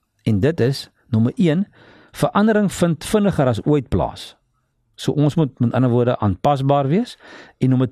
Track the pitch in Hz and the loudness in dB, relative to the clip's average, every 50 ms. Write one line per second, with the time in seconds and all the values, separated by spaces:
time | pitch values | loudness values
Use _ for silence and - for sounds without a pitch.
0 | _ _ _ _ - 113 110 98 98 143 165 - 117 131 139 - - - _ _ | _ _ _ _ -2 -2 0 2 2 0 0 2 0 0 0 -2 -8 -14 _ _
1 | _ _ - 110 113 127 - - 190 160 147 180 202 - _ _ - - - - | _ _ 0 0 0 0 0 0 0 2 2 0 -2 -4 _ _ -20 -20 -20 -20
2 | - _ - - - - - 196 208 226 220 214 208 175 - - 180 170 160 - | -20 _ -8 -4 -4 -2 0 2 2 2 2 2 0 -2 -2 0 0 0 0 -2
3 | - - - 214 202 196 - - 143 127 113 110 - 147 147 147 117 - - 90 | -4 -2 0 0 2 2 2 2 2 0 0 0 0 0 0 0 0 -2 -2 -2
4 | 65 78 - - - - - _ _ _ _ _ _ _ _ _ _ _ _ - | -2 -2 -6 -10 -18 -20 -20 _ _ _ _ _ _ _ _ _ _ _ _ -10
5 | - - - 147 143 147 - 170 160 127 - - 123 117 - 120 131 127 117 123 | -6 -4 0 0 0 0 2 0 -2 -2 -2 -4 -4 -2 0 0 0 2 2 2
6 | 120 123 123 - - 104 90 - - 147 147 131 135 135 143 143 139 131 156 208 | 0 0 -2 -2 -2 -2 -2 0 0 0 0 0 0 0 0 0 0 0 0 -2
7 | 240 - - - - - - - - - - - 131 131 131 127 131 123 | -2 -4 -8 -16 -20 -20 -20 -20 -20 -20 -8 -2 0 0 2 2 0 -2